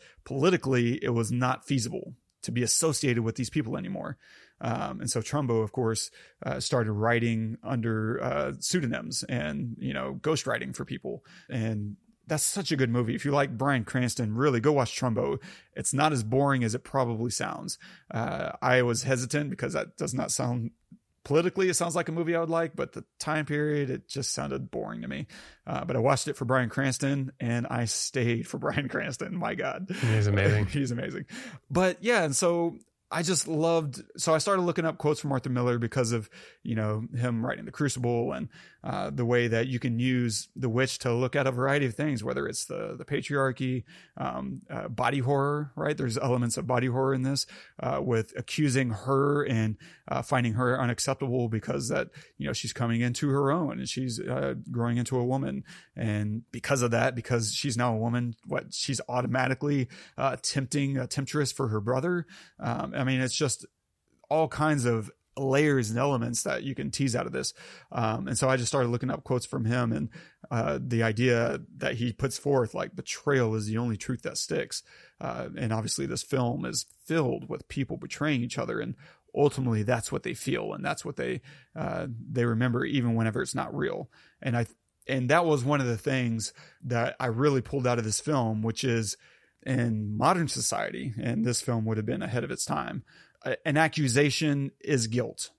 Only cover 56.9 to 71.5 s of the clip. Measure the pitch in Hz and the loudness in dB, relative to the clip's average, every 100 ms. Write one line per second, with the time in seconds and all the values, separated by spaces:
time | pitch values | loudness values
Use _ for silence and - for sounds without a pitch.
56.9 | 117 127 123 - 123 107 - 139 117 123 | 4 2 0 0 0 0 -2 -2 0 2
57.9 | 110 117 120 120 113 - 139 147 - - | 2 0 0 -2 -6 -6 -6 -6 -6 -4
58.9 | 127 - 123 123 131 127 131 147 143 123 | -4 -2 -2 0 2 2 0 0 0 0
59.9 | - - - 135 131 - 139 131 147 139 | -6 -12 -2 -2 0 -2 -2 0 0 0
60.9 | 135 123 - 135 151 135 - 123 107 104 | 0 -2 -4 -2 0 0 0 0 0 0
61.9 | 127 170 175 165 - - - - 117 - | 0 2 -2 -4 -12 -20 -8 -4 -2 -4
62.9 | 135 131 127 131 - 143 - - _ _ | -2 0 2 0 0 0 -2 -8 _ _
63.9 | _ _ _ - 156 160 - 156 147 120 | _ _ _ 0 2 2 2 2 4 2
64.9 | 113 104 - _ - 135 135 151 135 107 | 2 -2 -12 _ -4 2 4 6 4 2
65.9 | 113 143 127 117 117 - - 135 135 143 | 2 2 2 -2 -2 -2 -2 -4 -6 -4
66.9 | - 139 117 - - 127 - - - - | 0 0 0 -2 -4 -6 -8 -16 -20 -8
67.9 | 123 110 113 127 120 131 131 117 143 120 | -2 0 0 -2 0 2 2 2 0 2
68.9 | 120 127 143 - 127 - 135 110 123 120 | 0 -2 -4 -2 -2 -2 -2 0 2 2
69.9 | 117 135 - - _ - 117 147 139 127 | 0 -4 -8 -20 _ -6 -2 0 -2 0
70.9 | 117 113 107 127 117 117 | 2 2 4 4 4 2